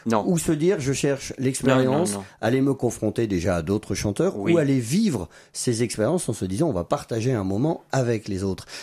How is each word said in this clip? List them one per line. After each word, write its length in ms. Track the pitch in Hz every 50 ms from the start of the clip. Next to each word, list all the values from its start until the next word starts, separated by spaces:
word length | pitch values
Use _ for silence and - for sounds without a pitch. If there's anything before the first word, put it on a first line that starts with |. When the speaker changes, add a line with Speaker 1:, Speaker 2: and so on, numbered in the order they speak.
| -
Speaker 1:
Non. 160 | - 113 214 196
Speaker 2:
Ou 120 | 190 180 165
se 140 | - 180 160
dire, 260 | 147 156 180 202 160
je 140 | 127 135 135
cherche 400 | - - 143 139 - - - - -
l'expérience, 720 | 139 139 127 - - 135 131 131 131 127 135 151 180 208 -
Speaker 1:
Non, 60 | 98
non, 20 |
non. 60 | 98 - - -
Speaker 2:
aller 200 | - 113 127 135
me 140 | 135 139 135
confronter 520 | 131 - 117 - - 110 104 - - 117
déjà 300 | 107 98 87 82 98 87
à 60 | 85 78
d'autres 320 | 80 98 107 - - 101
chanteurs, 420 | - - 107 101 - 160 190 185 208
Speaker 1:
Oui. 140 | 196 170 170
Speaker 2:
ou 60 | 170
aller 200 | 147 139 135 131
vivre 500 | 117 110 143 208 226 202 139 101 85 - - - - _ -
ces 300 | - - 131 117 107 123
expériences 460 | 107 - - 107 123 170 180 - -
en 40 | 113
se 120 | - 104
disant, 240 | 92 95 110 170 160
on 40 | 123
va 120 | 87 82
partager 480 | - - 143 - - 123 113 110 131 131
un 120 | 107 95
moment 380 | 95 98 104 135 160 170 - - - -
avec 360 | 135 127 120 117 107 - 104
les 160 | 98 90 98
autres ? 220 | 98 92 - - - - -